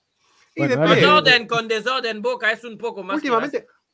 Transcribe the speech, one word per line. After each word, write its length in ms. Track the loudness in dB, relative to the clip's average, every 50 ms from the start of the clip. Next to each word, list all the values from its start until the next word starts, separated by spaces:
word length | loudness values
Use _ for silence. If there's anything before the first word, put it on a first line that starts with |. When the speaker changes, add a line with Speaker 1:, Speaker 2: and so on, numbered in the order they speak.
| _ _ _ _ _ _ _ _ _ _ -6
Speaker 1:
Y 40 | -4
Speaker 2:
Bueno, 120 | -2 0 0
Speaker 1:
depende. 200 | 2 2 4 4
Speaker 2:
dale. 120 | 4 6 6
Speaker 3:
Con 100 | 6 6
orden, 300 | 6 6 4 4 2 0
con 200 | -4 -4 -2 -2
desorden, 540 | -4 -4 -2 -4 -4 -4 -4 -6 -6 -6
Boca 300 | -6 -6 -6 -4 -2 -4
es 120 | -4 -4 -8
un 140 | -14 -14 -10
poco 260 | -10 -10 -10 -10 -10
más 120 | -6 -6 -4
que 60 | -2 0
Speaker 1:
Últimamente, 300 | 0 0 -2 -2 -6 -8
Speaker 3:
Racing. 120 | -10 _ _ _ _ _